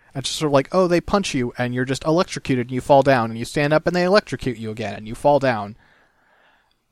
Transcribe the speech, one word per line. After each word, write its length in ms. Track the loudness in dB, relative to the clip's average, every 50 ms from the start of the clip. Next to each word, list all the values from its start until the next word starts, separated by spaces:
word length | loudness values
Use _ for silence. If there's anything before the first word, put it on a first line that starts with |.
| _ _ -10
it's 140 | -8 -8 -6
just 100 | -4 -4
sort 100 | 0 2
of 40 | 2
like, 160 | 2 2 2
oh, 160 | 2 2 2
they 140 | 2 2 0
punch 320 | 0 0 0 -2 0 -2 -2
you, 200 | -4 -4 -4 -4
and 160 | -4 -4 -2 -2
you're 100 | -2 -2
just 200 | -2 -4 -4 0
electrocuted, 600 | 0 2 2 0 0 -4 -6 -4 -2 -2 -2 -2
and 40 | -2
you 100 | -4 -2
fall 200 | 2 4 6 6
down, 300 | 6 6 4 2 2 -2
and 80 | -4 -8
you 60 | -8
stand 280 | -6 -2 -2 0 2 2
up, 140 | 0 0
and 80 | 0 0
they 80 | 0 2
electrocute 540 | 4 4 2 2 0 -4 -8 -6 -6 -6
you 120 | -6 -8 -10
again, 240 | -8 -8 -8 -8 -8
and 140 | -10 -12
you 80 | -12 -6
fall 240 | 0 2 2 4 4
down. 360 | 2 0 -2 -2 -6 -10 -12 -16 _ _ _ _ _ _ _ _ _ _ _ _ _ _ _ _ _ _ _ _ _ _